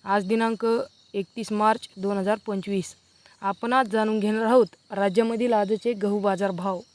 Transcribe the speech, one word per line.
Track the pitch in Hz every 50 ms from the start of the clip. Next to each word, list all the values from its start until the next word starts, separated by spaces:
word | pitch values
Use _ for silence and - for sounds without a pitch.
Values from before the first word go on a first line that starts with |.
| -
आज | 190 196 208 190
दिनांक | 185 226 226 226 226 226 - 233 226 226 233 - - _ _ _ _ -
एकतीस | 202 190 _ _ 233 214 -
मार्च | 214 208 214 214 220 - - - _
दोन | 196 185 196 202 196
हजार | 185 202 214 208 _
पंचवीस. | - 202 190 175 202 202 190 175 - - _ _ _ _ _ _ - - _
आपण | - 196 202 - - 233
आज | 254 262 262 202
जाणून | 202 220 214 220 220 214
घेणार | 202 214 214 220 226
आहोत | 220 247 254 220 170 - _ _ _
राज्यामधील | 208 190 202 202 175 220 226 226 233 220 247 247
आजचे | 226 208 202 190 220 208 - 233
गहू | 240 202 202 202 202 208
बाजार | 196 202 190 180 202 196
भाव. | 185 170 180 196 185 175 226 _